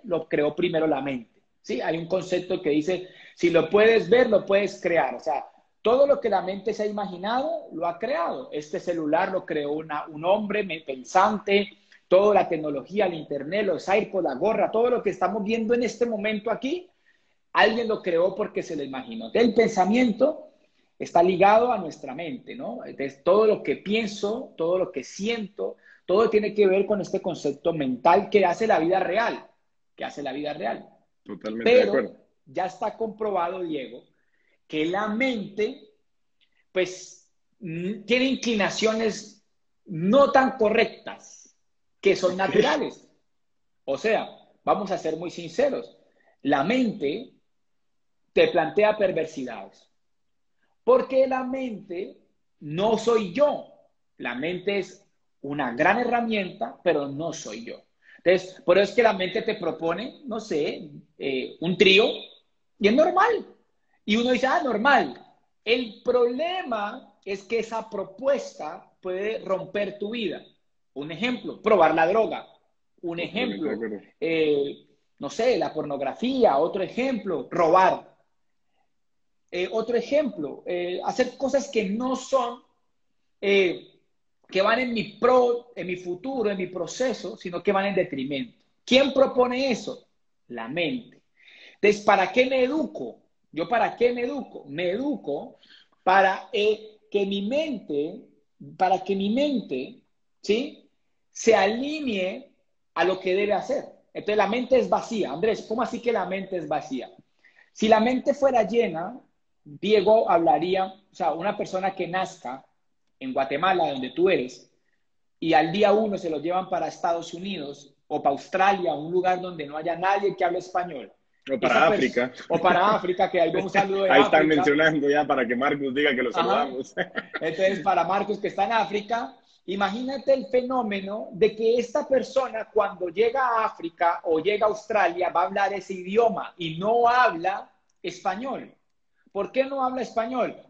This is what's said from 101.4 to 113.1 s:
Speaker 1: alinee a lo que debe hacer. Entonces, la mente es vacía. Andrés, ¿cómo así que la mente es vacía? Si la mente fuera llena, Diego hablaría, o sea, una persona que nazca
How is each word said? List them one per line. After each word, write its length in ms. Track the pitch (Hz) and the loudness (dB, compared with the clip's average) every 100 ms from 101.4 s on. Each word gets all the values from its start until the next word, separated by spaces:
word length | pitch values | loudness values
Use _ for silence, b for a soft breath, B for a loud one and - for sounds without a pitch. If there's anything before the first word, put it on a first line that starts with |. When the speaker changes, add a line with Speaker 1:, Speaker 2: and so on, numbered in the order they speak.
| - 214 | 4 4
Speaker 1:
alinee 960 | 190 233 277 311 277 196 185 233 - _ _ _ _ - | 4 0 -4 -6 -4 -4 -4 -6 -14 _ _ _ _ -2
a 80 | |
lo 160 | 175 185 | 0 0
que 160 | 185 185 | 0 0
debe 180 | 208 | 2
hacer. 320 | 196 - 254 - - _ | 0 -2 -4 -6 -16 _
Entonces, 240 | - - 214 | -10 -2 0
la 100 | 196 | 2
mente 320 | 233 254 254 | 0 2 2
es 100 | 196 | 4
vacía. 420 | 202 - 226 143 | 0 -2 -4 -4
Andrés, 340 | 147 220 202 - | -2 -2 -2 -4
¿cómo 160 | 226 | -4
así 160 | 240 233 | -4 -4
que 100 | 233 | -2
la 140 | 220 180 | -2 -2
mente 320 | 190 185 185 | -6 -6 -8
es 100 | 151 | -4
vacía? 440 | 151 - 127 - - _ _ b b b | -6 -6 -8 -10 -16 _ _ b b b
Si 160 | - 220 | -2 4
la 120 | 220 | 6
mente 340 | 226 254 - | 6 2 0
fuera 300 | 262 269 247 196 | 2 4 4 2
llena, 520 | 233 214 160 180 254 - _ _ _ - | 2 0 -2 -8 -12 -20 _ _ _ -20
Diego 640 | 143 190 214 190 220 - | -6 2 4 6 4 6
hablaría, 560 | 175 165 151 175 190 190 | 4 4 2 2 0 -2
o 300 | - _ - | -6 _ -6
sea, 160 | 175 | -4
una 220 | 156 190 202 | -2 -2 -4
persona 380 | 202 190 190 185 | -4 -4 -2 -4
que 120 | 175 | -4
nazca 580 | 185 175 - 123 135 - _ _ _ _ | -4 -4 -8 -12 -14 -16 _ _ _ _